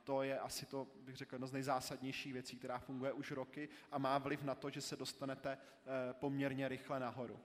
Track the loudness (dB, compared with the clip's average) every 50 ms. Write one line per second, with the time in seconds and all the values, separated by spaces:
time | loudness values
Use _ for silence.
0 | _ 2 2 2 4 2 2 0 0 -2 -2 -4 -4 -2 -2 -2 -2 -2 -8 -14
1 | -12 -12 -8 -10 -8 -6 -4 -4 -2 0 0 0 4 4 4 4 2 0 -4 -2
2 | -2 -2 -2 -2 -2 -2 -4 -4 -4 -6 -8 -6 -4 -2 -4 -4 -2 -4 -2 2
3 | 2 2 2 0 -2 -2 -2 -2 -2 -4 -4 -6 -6 -6 -8 -14 -10 -2 0 4
4 | 6 6 6 6 6 4 2 2 2 0 0 0 -2 -4 -2 -2 -4 -4 -4 -2
5 | -4 -4 -2 -2 -2 -2 -2 0 0 -2 -2 -2 -6 -18 -20 -14 -6 -2 0 2
6 | 2 0 0 2 2 2 4 6 4 4 4 4 2 2 0 -2 -2 -2 0 0
7 | 0 0 0 -2 -4 -4 -4 -8